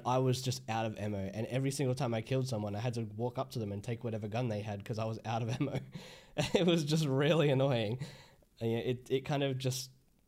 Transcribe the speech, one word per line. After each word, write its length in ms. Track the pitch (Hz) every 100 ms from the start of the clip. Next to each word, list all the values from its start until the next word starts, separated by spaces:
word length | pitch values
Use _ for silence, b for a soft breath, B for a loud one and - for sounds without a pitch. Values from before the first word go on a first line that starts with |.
I 140 | - 131
was 240 | 131 123
just 200 | 127 - -
out 160 | 113
of 140 | 113 107
ammo. 320 | 107 101 95
And 140 | 107 117
every 240 | 131 135
single 240 | 135 131
time 180 | 127 127
I 80 | 113
killed 260 | 110 131 131
someone, 300 | 110 104 104
I 40 |
had 140 | 123
to 140 | 117 110 107
walk 220 | 120 131
up 120 | 131
to 60 | 123
them 140 | 104
and 100 | 101
take 220 | 110 117
whatever 240 | 120 110 107
gun 200 | 110 123
they 120 | 104
had 240 | 107 101
'cause 140 | - 110
I 80 | 113
was 120 | 113
out 180 | 107 117
of 60 | 117
<laughs> 120 | 123
ammo. 200 | 143 127 - B B B B - 139
It 120 | 202 175
was 180 | 170
just 220 | 147 156 151
really 440 | 131 147 165 143
annoying. 480 | 131 139 120 104 127 B B B B _ -
And 100 | 113
yeah, 60 | 113
it, 280 | 117 123 -
it 140 | 131
kind 180 | 135 143
of 160 | 143 131
just, 320 | 131 - - - _ _